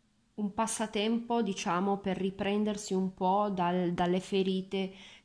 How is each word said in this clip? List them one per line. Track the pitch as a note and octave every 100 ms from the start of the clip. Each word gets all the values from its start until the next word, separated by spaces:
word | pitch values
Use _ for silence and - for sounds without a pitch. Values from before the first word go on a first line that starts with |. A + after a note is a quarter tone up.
| _ _ _
un | - G#3
passatempo, | G#3+ A3 - G#3+ G#3+ G#3+ A#3 A#3 A#3
diciamo, | G3 F#3+ G3+ F3 G3 G3
per | G3 F#3
riprendersi | F#3+ F#3+ G3 G#3 G#3+ G3+ -
un | F#3+ F#3+
po' | F#3+ F#3 G3 G#3
dal, | F#3 F3 F3+ F3
dalle | F3 F3 F3+
ferite | - G3 F#3+ F#3+ F#3 G3 F#3+ - - -